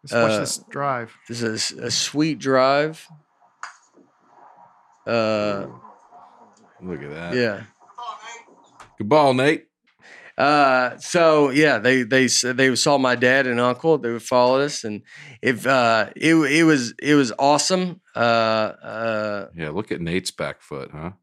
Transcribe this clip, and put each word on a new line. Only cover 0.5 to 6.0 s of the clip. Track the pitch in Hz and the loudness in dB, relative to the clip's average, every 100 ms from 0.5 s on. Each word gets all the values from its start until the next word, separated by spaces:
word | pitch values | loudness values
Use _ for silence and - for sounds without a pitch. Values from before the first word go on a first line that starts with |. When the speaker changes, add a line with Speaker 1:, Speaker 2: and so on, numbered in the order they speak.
| - _ | -8 _
Speaker 1:
drive. | 139 139 127 113 - _ | -8 -4 -4 -8 -18 _
Speaker 2:
This | 117 | -6
is | 117 110 - | -6 -4 -8
a | - 120 | -8 -6
sweet | - - 139 160 131 | -4 -4 -2 -2 -2
drive. | 135 131 131 143 156 160 - - _ _ _ _ - - _ _ _ _ _ _ - _ _ _ _ _ - | 0 2 4 2 0 -6 -20 -20 _ _ _ _ -20 -20 _ _ _ _ _ _ -20 _ _ _ _ _ -4
Uh, | 117 110 107 104 101 95 - - - | -2 0 -2 -2 -4 -10 -16 -20 -20